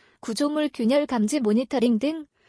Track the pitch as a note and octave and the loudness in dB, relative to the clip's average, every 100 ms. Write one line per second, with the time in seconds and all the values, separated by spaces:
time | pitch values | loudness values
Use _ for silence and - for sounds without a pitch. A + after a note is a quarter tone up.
0 | _ _ - G#3+ D4 D4+ D4+ - A3+ C#4 | _ _ -8 -2 -2 0 -2 0 2 2
1 | D4 B3 G#3+ D4 G#3+ G#3+ C4+ C#4 A#3+ A3 | 2 0 0 0 2 0 0 0 2 2
2 | C#4 D#4+ D4 _ | 0 -4 -10 _